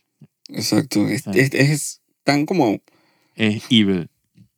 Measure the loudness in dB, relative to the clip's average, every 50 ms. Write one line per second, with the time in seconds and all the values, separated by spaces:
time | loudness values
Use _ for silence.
0 | _ _ _ _ -20 -20 _ _ -20 -14 -10 -8 -4 -2 -2 -2 -2 -2 -2 -2
1 | -2 -2 -2 -4 -6 -2 0 0 2 2 2 2 2 2 0 -2 -4 -8 -12 -16
2 | _ _ _ _ _ -2 0 0 0 0 0 0 2 2 0 -2 -6 _ _ _
3 | _ _ _ _ _ _ _ -2 -2 -2 -2 -2 -2 2 2 4 4 4 2 -2
4 | -4 -6 _ _ _ _ _ -20 -20 _ _